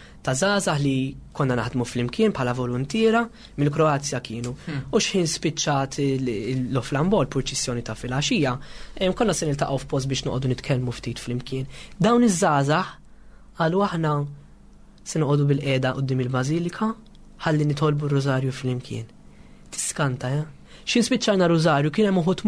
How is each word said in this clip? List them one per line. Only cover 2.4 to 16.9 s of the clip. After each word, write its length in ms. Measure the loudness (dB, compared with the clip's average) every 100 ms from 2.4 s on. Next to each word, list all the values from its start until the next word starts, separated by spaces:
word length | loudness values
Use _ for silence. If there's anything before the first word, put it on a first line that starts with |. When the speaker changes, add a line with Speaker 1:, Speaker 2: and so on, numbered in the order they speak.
| -2 -2
Speaker 1:
volontiera, 640 | -2 -4 -2 2 4 4 0 -6 -12 -2
mill-Kroazja 600 | 0 4 2 2 -2 -6
kienu. 300 | -6 -8 -8 -8
Speaker 2:
Hmm. 220 | -8 -8 -2
Speaker 1:
U 60 | 0
x'ħin 260 | 2 0 0
spiċċat 680 | 0 -4 -2 0 0 -2 -2
il-, 260 | 0 0 -2
il-, 320 | -2 -2 -2 -2
l-Offlan 400 | -2 -2 0 2
Boy, 160 | 2 2
purċissjoni 500 | 0 -4 -4 -4 -4
ta' 120 | -6 -8
filgħaxija, 560 | -4 -2 0 2 0 -2 -8 -14 -14 -2
em, 120 | -2 2
konna 180 | 2 2
se 120 | 0
niltaqgħu 320 | 0 0 -2
f'post 280 | -2 -2 0
biex 160 | -2 -2
noqogħdu 240 | -2 0
nitkellmu 420 | -2 0 -2 -2 -6
ftit 260 | -8 -8
flimkien. 460 | -6 -6 -4 -6 -6 -10 -16 0
Dawn 260 | 4 6 6
iż-żgħażagħ 640 | 4 4 4 4 2 0 -8 -20 -20 -20 -20 -16 -2
qalu, 240 | 0 2 0
"Aħna 260 | 0 0 0 -2 -8 -18 -20 -20 -20 -20 -18
se 160 | -6 -2
noqogħdu 280 | 2 4 4
bil-qiegħda 420 | 2 2 0 0 0
quddiem 280 | 0 0 0
il-Bażilika, 680 | 0 0 0 -2 -2 -4